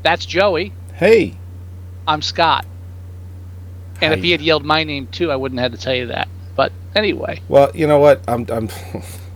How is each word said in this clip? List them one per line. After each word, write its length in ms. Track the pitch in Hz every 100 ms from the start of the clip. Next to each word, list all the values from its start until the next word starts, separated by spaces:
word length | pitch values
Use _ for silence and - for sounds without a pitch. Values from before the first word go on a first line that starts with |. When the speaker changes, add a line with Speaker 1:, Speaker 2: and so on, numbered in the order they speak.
Speaker 1:
That's 200 | 160 175 -
Joey. 460 | 165 202 160 202 - -
Speaker 2:
Hey. 420 | - 185 226 117 - - - - - - - -
Speaker 1:
I'm 140 | 151
Scott. 420 | - - 165 135 - - - - - - - - - - - - - -
And 120 | 156
if 60 | 160
Speaker 2:
Hi. 60 | 175
Speaker 1:
he 60 |
had 100 | 170
yelled 220 | 156 156
my 200 | 147 156
name 240 | 156 143 127
too, 240 | - 170
I 40 | 135
wouldn't 240 | 135 127
have 120 | 123
to 80 | 107
tell 160 | 131 127
you 100 | 120
that. 200 | - - - - -
But 160 | 135 - - 202
anyway. 460 | 208 139 - 160 -
Speaker 2:
Well, 220 | 139 139
you 140 | - 151
know 100 | 147
what? 240 | 147 135 -
I'm, 180 | 120 117
I'm 180 | 113 110 - - 101 - - -